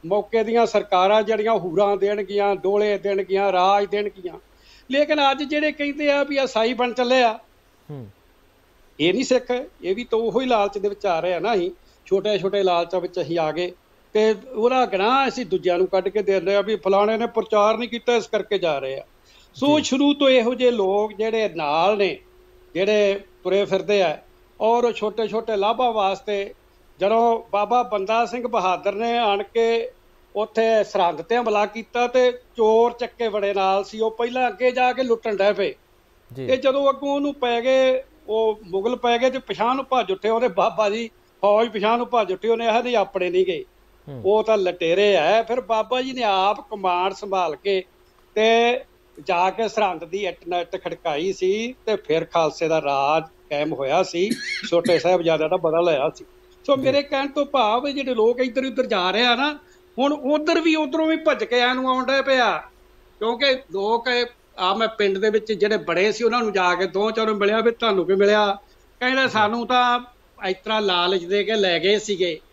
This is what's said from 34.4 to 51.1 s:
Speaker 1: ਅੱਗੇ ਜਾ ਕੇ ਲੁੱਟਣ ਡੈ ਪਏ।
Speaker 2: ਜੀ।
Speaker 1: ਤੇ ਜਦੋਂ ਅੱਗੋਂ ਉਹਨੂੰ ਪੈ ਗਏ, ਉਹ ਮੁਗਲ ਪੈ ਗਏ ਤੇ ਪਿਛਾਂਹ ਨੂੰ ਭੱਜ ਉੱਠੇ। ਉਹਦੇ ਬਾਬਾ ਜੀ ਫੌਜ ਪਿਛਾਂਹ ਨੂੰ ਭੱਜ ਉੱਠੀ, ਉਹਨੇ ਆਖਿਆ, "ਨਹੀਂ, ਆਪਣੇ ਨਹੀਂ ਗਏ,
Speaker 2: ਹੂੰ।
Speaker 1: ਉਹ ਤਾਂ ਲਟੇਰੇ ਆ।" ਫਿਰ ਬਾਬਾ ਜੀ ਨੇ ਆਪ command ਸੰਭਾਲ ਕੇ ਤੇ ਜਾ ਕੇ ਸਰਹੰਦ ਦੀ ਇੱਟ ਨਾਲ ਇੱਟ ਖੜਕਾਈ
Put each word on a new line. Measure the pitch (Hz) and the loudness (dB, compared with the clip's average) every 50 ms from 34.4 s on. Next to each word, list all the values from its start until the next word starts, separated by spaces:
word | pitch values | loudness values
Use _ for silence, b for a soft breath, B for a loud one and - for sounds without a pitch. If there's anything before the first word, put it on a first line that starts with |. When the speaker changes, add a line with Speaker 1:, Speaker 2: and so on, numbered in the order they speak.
| 254 | -2
Speaker 1:
ਅੱਗੇ | 240 - 180 254 254 | -2 -2 0 0 0
ਜਾ | 247 254 247 254 247 | 2 2 0 0 2
ਕੇ | 254 262 | 0 0
ਲੁੱਟਣ | 247 226 226 - 233 208 | 0 0 -2 0 -6 -2
ਡੈ | 190 196 208 202 | 2 2 2 2
ਪਏ। | 180 196 156 - _ _ _ _ _ _ _ _ _ _ _ 120 | 2 -2 -4 -4 _ _ _ _ _ _ _ _ _ _ _ -14
Speaker 2:
ਜੀ। | 127 131 | -10 -2
Speaker 1:
ਤੇ | 127 262 | -2 -2
ਜਦੋਂ | 262 269 269 262 277 277 277 | 0 2 0 0 2 2 0
ਅੱਗੋਂ | 269 269 285 277 | 0 0 -2 -4
ਉਹਨੂੰ | 277 285 285 285 277 | -2 -2 -2 -4 -4
ਪੈ | 285 254 240 233 233 | -2 -2 -2 0 0
ਗਏ, | 233 262 262 262 262 262 254 262 - _ _ _ _ | 0 2 2 4 4 2 0 -2 -4 _ _ _ _
ਉਹ | - 214 220 226 220 214 214 - | -4 -2 0 0 0 -2 -4 -10
ਮੁਗਲ | 175 175 196 196 233 254 | -6 -6 -2 -2 -2 -4
ਪੈ | 247 - 240 233 | 0 0 0 2
ਗਏ | 233 247 262 | 2 2 0
ਤੇ | 254 269 | -2 -2
ਪਿਛਾਂਹ | - - 202 156 208 233 254 | -8 -8 -4 -2 0 0 0
ਨੂੰ | 269 269 | -2 -2
ਭੱਜ | - 262 254 214 180 | -2 0 -2 0 -2
ਉੱਠੇ। | 190 185 - 214 | -4 -4 -2 -2
ਉਹਦੇ | 226 226 240 | 0 0 0
ਬਾਬਾ | 240 - - 185 226 170 185 214 202 | 0 0 2 0 0 2 0 -2 0
ਜੀ | 202 226 233 220 _ _ _ _ _ _ | 0 -4 -6 -10 _ _ _ _ _ _
ਫੌਜ | - 202 208 214 233 240 | 2 4 4 4 2 0
ਪਿਛਾਂਹ | 214 214 190 214 226 | -2 -2 0 0 2
ਨੂੰ | 240 240 | 0 0
ਭੱਜ | 240 247 233 214 175 185 | 0 0 0 0 0 -4
ਉੱਠੀ, | 185 - | -4 0
ਉਹਨੇ | 226 226 226 233 | -2 0 0 2
ਆਖਿਆ, | 226 214 233 | 0 0 0
"ਨਹੀਂ, | 247 247 240 | 0 0 0
ਆਪਣੇ | 220 196 190 - 196 180 180 | 0 0 0 -2 -4 -4 0
ਨਹੀਂ | 175 185 190 | 0 0 0
ਗਏ, | 180 175 147 - _ _ _ _ _ _ _ _ | 0 -2 -6 -8 _ _ _ _ _ _ _ _
Speaker 2:
ਹੂੰ। | - 139 123 113 | -14 -14 -4 0
Speaker 1:
ਉਹ | 185 208 220 214 | 2 2 2 2
ਤਾਂ | 220 220 | 2 2
ਲਟੇਰੇ | 214 190 180 175 180 175 165 170 190 208 208 196 | 2 2 -2 -4 -2 -2 0 2 2 4 4 4
ਆ।" | 170 147 165 202 226 220 | 4 4 4 2 2 2
ਫਿਰ | 226 233 254 | 0 -4 -6
ਬਾਬਾ | - 190 226 220 214 202 247 254 | -2 -2 -2 -2 0 -2 -2 -4
ਜੀ | 254 269 | -4 -6
ਨੇ | 254 254 240 | -6 -4 -2
ਆਪ | 214 196 190 185 202 214 240 - - | 0 0 2 2 0 0 -2 -6 -14
command | 220 202 190 185 175 175 180 190 190 | -12 -4 -2 -2 0 0 -2 -2 -4
ਸੰਭਾਲ | - - 202 190 190 180 160 147 | -6 -8 -4 -2 -2 -2 -2 -4
ਕੇ | - _ 196 196 190 180 _ _ _ _ _ _ _ _ _ _ | -6 _ -2 -2 -2 -4 _ _ _ _ _ _ _ _ _ _
ਤੇ | 214 220 220 226 233 233 233 240 254 - _ _ _ _ _ _ - - | 2 2 4 4 4 4 2 0 -2 -6 _ _ _ _ _ _ -16 -6
ਜਾ | - 180 170 180 190 | -2 0 2 2 0
ਕੇ | 190 208 226 | 0 -2 -6
ਸਰਹੰਦ | 208 - 220 208 190 180 156 165 | -4 0 0 0 0 -2 -6 -10
ਦੀ | 160 170 202 208 | -8 -8 -6 -6
ਇੱਟ | 180 170 - - | -6 -8 -8 -10
ਨਾਲ | 170 180 175 | -6 -4 -4
ਇੱਟ | 175 175 - 190 - | -4 -4 -8 -10 -8
ਖੜਕਾਈ | 175 170 - _ 170 | -10 -10 -6 _ -4